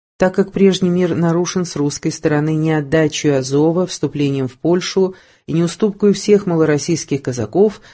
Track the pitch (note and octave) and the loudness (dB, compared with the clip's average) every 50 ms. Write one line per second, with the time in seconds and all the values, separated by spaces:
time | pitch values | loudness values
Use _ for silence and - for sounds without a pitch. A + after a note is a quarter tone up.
0 | _ _ _ - F#3 F#3 - - F#3+ - - F#3 G3 F#3+ F3+ - F#3 F3+ F3 F3+ | _ _ _ -2 -2 0 0 0 -2 0 4 4 4 4 4 2 0 0 0 0
1 | F3+ E3+ D#3 D#3 E3+ E3+ E3 F3 F3+ - - F#3 F3 E3+ - D3 C#3+ C#3+ - - | 0 0 0 0 0 0 0 0 -2 -2 -2 -4 -4 -4 -4 -4 -2 -2 -4 -4
2 | - D#3+ D3+ - - D#3 D3+ D3 D3+ D#3 D#3 D#3 D#3 D#3+ D#3 D3+ D3 C3+ D#3+ D#3+ | -6 -6 -4 -2 -2 0 0 0 0 0 0 0 0 0 0 0 -2 0 0 2
3 | D#3 D3+ - - - D3 C#3 C3+ C3 B2+ C3+ C#3+ D3+ E3 E3 F3+ F3+ F3 - - | 2 0 0 -2 0 0 0 0 0 0 0 2 2 2 2 0 -2 -4 -4 -6
4 | - C#3 - C#3+ C#3+ C#3 C#3 C3+ C3 B2+ - _ - D#3+ F3 F#3 F3 - - F#3+ | -6 -4 -2 -2 -2 -2 -2 -2 -4 -6 -6 _ -2 0 0 0 -2 -2 -2 0
5 | F#3+ F#3 F#3 - - _ _ _ _ - D3 E3 F3 E3+ - - A3 G#3 G3 - | -2 -2 -4 -8 -20 _ _ _ _ -4 -2 0 0 -2 -2 -2 -2 -2 0 2
6 | G#3 G3+ F#3+ G3+ - G#3 G#3 G3+ - F3+ E3+ D#3+ D#3+ D3+ D3 C#3+ - - E3 D3+ | 2 2 2 2 2 2 2 2 2 0 0 2 2 2 0 0 0 -2 -4 -4
7 | - - D3 C#3 - C3+ B2 B2 G#2+ G#2 - E3+ G#3 G#3+ G3+ - - - | -4 -4 -6 -6 -4 -6 -6 -6 -6 -2 0 0 0 0 0 -6 -16 -20